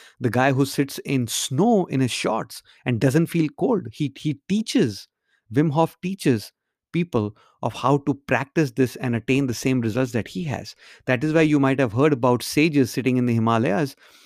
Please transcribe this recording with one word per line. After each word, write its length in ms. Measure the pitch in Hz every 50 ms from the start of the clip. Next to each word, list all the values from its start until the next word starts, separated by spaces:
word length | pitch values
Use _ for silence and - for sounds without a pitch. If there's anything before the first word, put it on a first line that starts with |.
| - - _ _
the 100 | 123 -
guy 240 | - 123 127 139
who 140 | 131 131 139
sits 320 | 135 - - 143 139 - -
in 280 | - 151 139 131 120 110
snow 580 | - - - - 131 135 196 240 233 196 170
in 140 | - - 131
his 100 | 131 117
shorts 520 | - - - - 110 110 - - - - - _ _ _ _
and 160 | 131 123 107
doesn't 280 | 139 135 120 165 165 -
feel 200 | - 170 156 143 - -
cold. 280 | 175 - - 95 117 113
He, 200 | - - 151 127 -
he 240 | - - 156 139 - _ -
teaches, 600 | 190 220 220 - - 262 160 110 98 - - _ _ _ _ _ _ _ _ _ 107
Wim 160 | 139 160 160
Hof 240 | 135 160 165 - - _
teaches 500 | - 180 196 - - 156 120 104 - - _ _ _ _ _ _ _ _
people 440 | - 165 175 175 - 113 104 104 - _ _ _ _ _
of 100 | - 120
how 260 | - - - 127 143 143
to 160 | - 143 139
practice 580 | - _ - 131 117 139 - _ 165 156 127
this 240 | - 135 131 120 -
and 180 | - 135 123 117
attain 320 | 113 - - 127 139 143
the 80 | 123 113
same 260 | - - 135 131 127
results 320 | 117 113 101 127 131 117
that 160 | - 113 95 -
he 160 | - 185 175
has. 300 | 147 110 - - - - _ - - - - _
That 180 | - 127 117 147
is 80 | 156
why 100 | 151 165
you 180 | 160 156 147 143
might 180 | 139 135 135 131
have 140 | 135 113
heard 200 | 101 127 143 160
about 300 | 147 117 123 123 123 120
sages 480 | - - - 151 156 170 143 143 127 -
sitting 260 | - 139 117 131 127
in 100 | 127 123
the 80 | 120 117
Himalayas 640 | 113 110 113 117 113 117 165 202 185 147 135 - _ _ - _ -